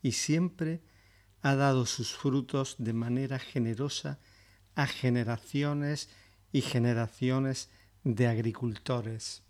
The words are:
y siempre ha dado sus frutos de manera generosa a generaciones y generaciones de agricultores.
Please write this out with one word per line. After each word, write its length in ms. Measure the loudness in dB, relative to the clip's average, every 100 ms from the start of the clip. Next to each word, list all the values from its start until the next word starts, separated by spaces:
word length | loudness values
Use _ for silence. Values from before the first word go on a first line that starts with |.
y 100 | 0
siempre 680 | -2 0 2 2 -2 -4 -4 -10 -20 _ _ _ _
ha 140 | 2
dado 320 | 4 4 4 2
sus 280 | -2 -6
frutos 600 | -2 0 0 0 -2 -2 -4
de 140 | -2
manera 460 | -2 0 0 0 -4
generosa 800 | -4 -2 0 0 -4 -4 -6 -8 -12 -20 -20 _ _
a 120 | -2 -2
generaciones 1200 | 0 0 2 0 -4 -4 -2 0 0 -2 -4 -8 -16 -20 _ _
y 80 | -2
generaciones 1080 | 0 2 2 2 -2 -2 0 2 0 -2 -8 -18 -20 _
de 220 | -4 2 2
agricultores. 1160 | 2 0 -2 -4 -4 -4 -4 -4 -8 -10 -12 _